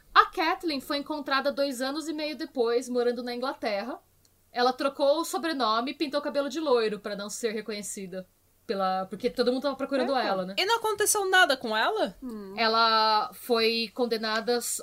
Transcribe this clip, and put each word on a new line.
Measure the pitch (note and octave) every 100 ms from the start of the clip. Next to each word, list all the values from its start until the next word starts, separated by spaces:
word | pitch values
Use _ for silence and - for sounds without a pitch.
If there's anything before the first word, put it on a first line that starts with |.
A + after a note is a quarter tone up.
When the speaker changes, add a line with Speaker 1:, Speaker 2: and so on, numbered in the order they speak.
| _
Speaker 1:
A | - G#4+
Kathleen | - E4 F#4 F4 C#4
foi | - C#4+
encontrada | C#4 D4+ C#4+ C4+ C#4
dois | C4+ C#4+ A#3+
anos | C4 D4+ D4+
e |
meio | D#4 D4+ B3+
depois, | D#4+ C4+ A3+ A#3+ A#3+
morando | B3 A#3+ A#3+
na | A#3+
Inglaterra. | A#3+ A#3+ - A#3+ G3+ A#3 E4+ _ _ _ _ _
Ela | A#3+ B3+
trocou | B3+ C#4 C#4 C#4 D#4
o | E4
sobrenome | F4 E4 C#4 A3 A3 C4
e | -
pintou | D4 C#4+
o |
cabelo | D4 C#4 C#4
de | D#4+
loiro | D4+ A#3+ A3 G3+
pra | G#3+ G3
não | G#3
ser | - A3+
reconhecida. | G#3+ G#3+ G#3 G3 G#3+ F#3+ F#3 F#3 _ _ _ -
Pela, | G3 F#3+ F#3+ F#3+
porque | F#3+ A#3+
todo | - A#3+
mundo | B3+
tava | C#4+ C4
procurando | C4+ C4+ B3
Speaker 2:
É. | C4 G#3+
Speaker 1:
ela, | F#3+ F#3
né? | G3+
Speaker 2:
E | F#4+
não | A4+
aconteceu | A4 G#4 G#4 G#4+ F#4+
nada | F#4 F4 C4+
com | A#3 G#3+
ela? | C4 G#4+ A#3 -
Speaker 3:
Hum. | B3+ G#3+ G3 G#3
Speaker 1:
Ela | A3+ A3+ A3+ A3 A3 G#3+ -
foi | - - A3+ A3+ A3+ A3+
condenada | - A#3+ A3+ A3 A3 A3 A#3+ - -